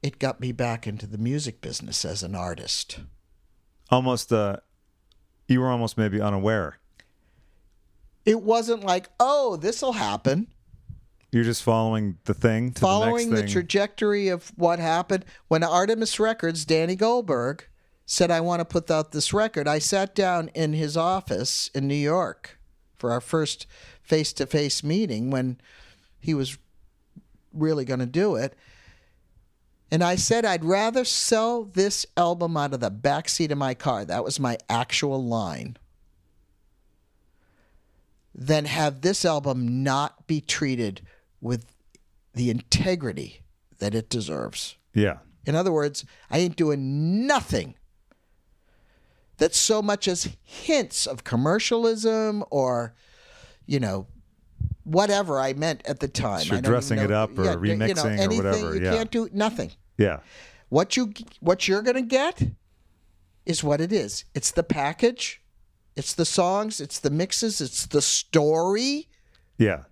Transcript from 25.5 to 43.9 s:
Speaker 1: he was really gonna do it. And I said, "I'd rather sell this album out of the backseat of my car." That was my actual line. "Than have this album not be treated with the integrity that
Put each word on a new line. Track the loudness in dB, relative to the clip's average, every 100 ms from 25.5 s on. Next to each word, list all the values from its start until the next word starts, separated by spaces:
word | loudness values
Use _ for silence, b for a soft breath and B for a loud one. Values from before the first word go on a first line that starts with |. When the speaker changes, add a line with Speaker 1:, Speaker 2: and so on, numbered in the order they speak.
| -6 b b b b b b
Speaker 1:
he | -4
was | -2 -2 -8 _ _ -20 _ _ -20 _ _ _
really | -2 0 0 -2
gonna | -2 -2
do | 0 2 0
it. | -2 -8 b b b b b b _ _ _ _ _ _ _
And | 0
I | 2 2
said, | 2 2 2
"I'd | 0
rather | 2 2 2 0
sell | 0 -2 2 2 2 -2 -4
this | 0 0 0 -4 2
album | 2 2 0 0
out | -2
of | -2
the | -4
backseat | -4 -4 -4 -2 -2 -2
of | -2
my | -2
car." | -2 -2 -4 -4
That | -4
was | -4 -2
my | -2 -4 -2
actual | -2 0 -2 -2 -2 -2
line. | -2 -4 -6 -12 -14 -20 _ _ _ _ _ _ _ _ _ _ _ _ _ _ _ _ _ _ _ _ _ _ _ _ -12
"Than | 0 2 2
have | 0 0 2
this | 0 2 2
album | 2 0 0 0 0
not | 2 0 -2 _ -4
be | -4
treated | -2 -2 -2 0 -2 -4 b b b _
with | -6 -6 -6 _ _ _ _ _ _
the | -2 0
integrity | 0 0 0 2 0 -2 -6 -10 -16 -20 _ _ _
that | -2